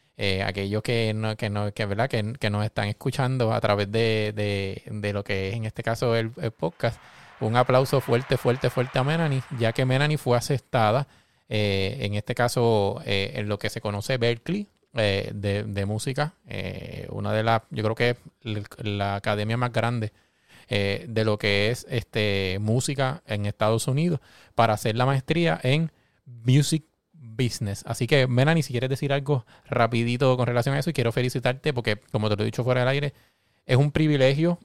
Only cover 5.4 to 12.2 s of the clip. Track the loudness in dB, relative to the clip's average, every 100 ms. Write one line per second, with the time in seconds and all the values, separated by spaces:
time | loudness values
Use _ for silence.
5.4 | -4 -4 -6 -6 -4 -2 0 0 0 -4
6.4 | -8 -4 -6 -2 -4 -4 -12 -20 -20 -6
7.4 | 0 2 4 4 4 0 2 0 2 0
8.4 | 2 0 0 0 -2 0 0 0 0 -2
9.4 | -4 -2 0 2 2 2 2 0 2 0
10.4 | 2 -2 0 2 4 2 -2 _ _ _
11.4 | _ -2 0 0 -2 -2 -4 -4